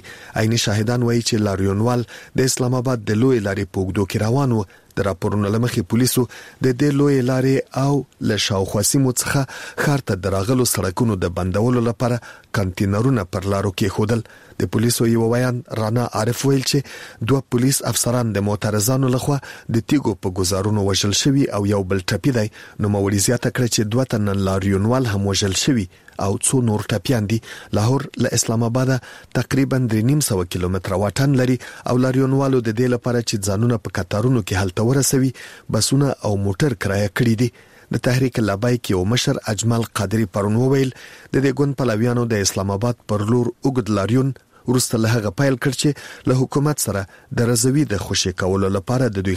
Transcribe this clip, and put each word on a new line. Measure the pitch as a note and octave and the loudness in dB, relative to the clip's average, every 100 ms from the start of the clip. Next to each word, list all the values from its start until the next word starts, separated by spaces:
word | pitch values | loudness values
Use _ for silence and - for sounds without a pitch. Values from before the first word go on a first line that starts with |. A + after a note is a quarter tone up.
| - - - - | -4 -14 -8 -2
عیني | A2 A#2 | 0 0
شاهدان | A#2 G#2 A2 B2 A#2 | 0 0 0 0 2
وایي | A#2 | 0
چې | - A2 G#2 | 0 0 0
لاریونوال | F#2+ G2 G2+ A#2 B2 A2+ - - - | 2 0 2 2 0 -2 -10 -6 -2
د | B2+ | 0
اسلام | - B2 B2+ | 0 0 0
آباد | B2 A#2+ G#2+ | 0 -2 0
د | G#2+ | 2
لویې | C3 A#2+ G2+ | 4 2 0
لارې | G2 F#2+ | -4 -4
په | G2 | -4
اوږدو | F#2 F#2+ F#2+ | -2 -2 -2
کې | A2+ A2 | 0 0
روان | C3+ C3+ A2 | 2 2 0
و. | F#2+ - _ - | -2 -10 _ -4
د | G2 | -2
راپورونو | F#2 G#2 G#2 G2+ | -2 -2 0 0
له | A2 | 0
مخې | A#2+ A2+ F#2 | 0 -2 0
پولیسو | A2+ B2+ C3 A#2 - - - B2+ | 2 2 2 -2 -6 -20 -2 0
د | B2+ | 2
دې | D3 C#3 | 2 2
لویې | C#3+ C3+ B2 | 2 2 2
لارې | C3 C3 C3+ - C3 | 0 2 0 -2 -2
او | C#3 C#3+ - - G#2+ | 0 0 -4 -4 -2
له | G#2 - | 0 0
شاوخوا | G2 F#2+ G#2+ G2+ | -2 0 0 2
سیمو | C#3 C3 - | 2 2 0
څخه | - C#3+ C3+ - - - | 0 -2 -2 -6 -10 -4
ښار | - C#3 - | 0 0 -2
ته | F#2 | -4
د | F#2+ F#2+ | -2 -2
راغلو | G2 B2+ B2 | 2 2 2
سړکونو | - F#2 F2 A#2 G2 | 0 -2 0 0 0
د | F2+ F2+ | -2 -2
بندولو | F#2 G2 B2 B2 A#2 | 0 0 2 2 0
لپاره | A2 A#2+ A#2+ - - - - | 0 -2 -2 -6 -20 -6 -2
کانتینرونه | F#2+ - G2 G2+ C3 B2 F2 G2 | -2 0 0 2 2 0 -2 -4
پر | G2 | -2
لارو | G2 G2+ - | -2 -2 -2
کېښودل. | G2+ - G#2+ A#2+ - - - - | -2 0 0 -2 -4 -16 -14 -6
د | F#2 | -2
پولیسو | G#2 A#2 - A#2 | 0 0 2 2
یو | A2+ A2+ | 2 2
ویاند | A#2+ B2+ B2 - A2+ | 2 0 -2 -6 -4
رانا | G#2+ A#2+ A#2+ G2+ | -2 0 -2 0
عارف | A2 A#2 C3+ | -2 0 2
ویل | C3+ C3+ | 2 2
چې | C#3+ - - - - A2 | -2 -2 -10 -18 -6 0
دوه | C3+ - A#2+ | 0 0 0
پولیس | C3 C3+ B2+ | 2 0 -2
افسران | A#2 A#2+ B2 A2+ G2+ | -2 0 0 0 0
د | G2+ | 0
معترضانو | G#2 G#2+ C3+ G2 C3 C3 B2+ | 0 0 0 0 2 2 0
لخوا | - C#3 - - - A2+ | 0 -2 -4 -14 -4 -2
د | - | 2
تیږو | D3 A#2+ F#2+ | 0 0 -2
په | G2 F#2+ | -4 -2
ګزارونو | F#2 F#2+ G#2 G#2+ G2 | 0 0 0 2 2
وژل | F#2+ G#2 G2+ | 0 0 0
شوي | C#3+ C#3 - G#2 | 2 2 2 0
او | G2+ | 0
یو | G2+ F#2 | 0 0
بل | G2 | -2
ټپي | - G2+ C#3+ A#2 | -2 -2 0 0
دی. | G#2+ - - - | 0 -6 -14 -4
نوموړي | G#2 G2+ G2 G2+ B2+ | -2 0 2 2 2
زیاته | A#2+ B2 | 0 -2
کړه | - A#2+ | -2 0
چې | - G#2 | 0 0
دوه | A#2+ C3 | 0 0
تنه | A2+ G2+ G2 F#2+ | -2 0 0 0
لاریونوال | G2 G2 F#2+ A2 C3 A#2+ | 0 0 2 2 0 0
هم | G2+ G2 | -2 0
وژل | F#2+ G2+ F2+ | 0 0 0
شوي | - A#2+ F#2 - - - G2 | 0 0 -2 -8 -16 -6 -4
او | G#2 - | -2 0
څو | C3 A#2 | 0 2
نور | G#2 - | 0 -2
ټپیان | G#2+ - A#2+ G#2 | -4 0 0 0
دي. | A2+ - - - G#2 | -2 -4 -16 -4 0
لاهور | A2+ C3+ - - | 0 0 -4 -4
له | - - | -2 0
اسلام | - A2+ A#2 | 0 0 0
آباده | B2+ C3 B2+ - - - C3 | 0 0 0 -4 -18 -6 -4
تقریبا | - C3+ C3 C3 | 0 0 2 0
درې | B2 A2 A#2+ | 0 2 2
نیم | D3+ - | 2 2
سوه | F#2+ F2 F#2 | 0 -2 -2
کیلومتره | F2+ F#2 - F#2 | -2 -2 -2 0
واټن | G2+ - C#3 C3 | 0 0 2 2
لري | B2+ B2 - - - | 2 0 -4 -8 -2
او | B2+ C3 | 0 2
لاریونوالو | C3 C3 C3+ C#3 C3 | 2 2 2 2 0
د | A2+ A2 | 0 0
دې | B2+ B2 | 0 0
لپاره | B2+ A#2+ | 0 -2
چې | A2+ G#2+ G2+ | -2 -2 -2
ځانونه | G2+ A#2 A2+ G2+ | 0 0 0 -2
په | G#2 | -6
کتارونو | F2+ G#2 B2 B2 | -4 0 2 0
کې | G2 F#2+ | 0 -2
هلته | F#2+ A2 A2+ | -2 0 0
ورسوي، | C#3 - C3+ C3 - - - - A2 | 2 2 2 0 -2 -12 -16 -4 -2
بسونه | - C#3 C#3 - A2 | 2 2 2 0 -2
او | G2+ G2 | 0 -2
موټر | F#2+ D3+ A2+ | 0 0 0
کرایه | G2 G2+ G2+ - | -2 0 0 2
کړي | A#2+ A2 | 2 2
دي. | B2 - - - - | 0 -4 -20 -20 -6
د | A#2+ C3+ | -2 0
تحریک | B2+ C3 A#2+ G#2 | 2 0 0 0
لبیک | G2 B2 B2 - F#2 | 0 0 0 0 0
یو | F#2+ | 0
مشر | B2 D3 B2 - | 0 0 -2 -4
اجمل | G#2 A2+ A#2 A2 - | -2 0 0 -2 -4
قادري | G2 A2+ A2 G#2 | -2 0 0 -2
پرون | G2+ A2+ | 0 2
وویل، | C3 C#3 C3 - - - - | 2 2 0 -4 -16 -20 -4
د | C#3 | 0
دې | C3+ C#3 | 2 2
ګوند | C#3+ C3+ | 0 0
پلویانو | B2 G#2+ A#2+ A#2+ A#2 | 0 2 2 0 0
د | G#2+ F#2+ | 0 0
اسلام | G2+ G2 G2 | -2 -2 0
آباد | A#2+ A#2+ - | -2 -2 -4
پر | G#2 G#2 | -2 2
لور | B2 A#2 | 2 0
اوږد | - C#3+ B2+ G#2 G2+ | -2 -2 0 0 0
لاریون | G2+ B2+ C3+ - _ _ - | 2 2 0 -4 _ _ -2
وروسته | F#3+ - A2+ | 0 2 0
له | A2 A#2 | 2 0
هغه | G2+ F#2+ | 0 0
پیل | C#3 B2+ | 0 0
کړ | C#3+ - | -2 0
چې | D3+ - - - - | 0 -2 -8 -6 0
له | C3 | 0
حکومت | C3 C#3+ D3 D3 A2 | 0 0 0 0 -2
سره | G2 F#2 - - B2 | -4 -6 -12 -6 -2
د | A#2 | 2
رضوي | B2 C3 C#3+ C3+ | 2 2 2 0
د | G2 - | -2 -2
خوشي | F#2+ F#2+ - | -2 -2 -2
کولو | F#2 G2 F#2+ G2 | 0 0 0 0
لپاره | - B2+ B2 | -2 0 0
د | G2 | 0
دوی | F#2+ | -2